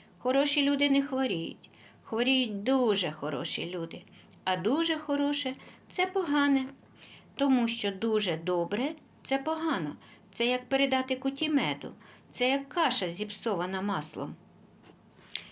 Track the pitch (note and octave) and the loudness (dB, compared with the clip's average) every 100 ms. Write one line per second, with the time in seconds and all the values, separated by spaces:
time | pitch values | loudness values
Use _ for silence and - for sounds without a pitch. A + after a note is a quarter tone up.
0 | - - B3 C4+ C#4+ D4 C#4 C#4+ C#4+ C#4 | -20 -6 0 2 2 2 2 4 4 4
1 | C#4 C4 C4 E3+ E3 - - - - - | 2 0 0 -2 -6 -10 -18 -20 -20 -20
2 | - A3+ B3 C4 A#3+ G3+ G#3+ C4+ A#3+ G3+ | -6 -2 2 2 2 -2 2 4 4 2
3 | D#3+ D3+ D3 B2+ - - E3+ F3+ E3+ - | 0 -4 -4 -4 -4 -4 -6 -6 -6 -8
4 | - - - - - F3+ F#3 D4+ E4 D#4 | -16 -20 -20 -8 -2 0 2 2 0 -2
5 | - C#4+ C#4+ C#4+ C4 C4+ - - - - | -2 0 0 0 -4 -8 -12 -20 -10 -4
6 | F#4 F#4+ D#4+ C#4+ C#4+ C4+ C4 - - - | -2 0 0 2 4 2 0 -10 -20 -20
7 | - - - - C#4 B3+ A#3 - G3+ F#3+ | -20 -20 -12 0 4 4 4 0 -4 -2
8 | A3+ G#3+ F#3+ D#3+ E3+ F3+ E3+ G#3 C#4 - | 0 2 2 -2 0 0 0 0 -2 -4
9 | - - - C#4 C#4+ D#4+ E4 G#3 D3 D3 | -16 -12 -2 -2 0 -2 0 0 -2 -8
10 | - - - - A#3 B3+ - C4+ C4+ C4 | -14 -20 -12 -2 0 0 0 2 2 2
11 | C4 B3+ C4+ C#4 D#4 D4 D#3+ C#3 - - | 0 -2 -2 -2 0 2 2 -2 -8 -14
12 | - - - - B3 C#4 C#4 F4 D4 - | -20 -20 -12 -2 0 0 -2 0 0 0
13 | F3 F3 G#3 - A#3 F3+ F3+ F#3+ G3+ F3 | -4 -4 -8 -6 -2 -2 -2 -2 -2 -2
14 | D3 G2 D3 D#3+ - - - - - - | -4 -6 -8 -10 -18 -20 -20 -20 -20 -20
15 | - - - - - | -20 -20 -14 -12 -12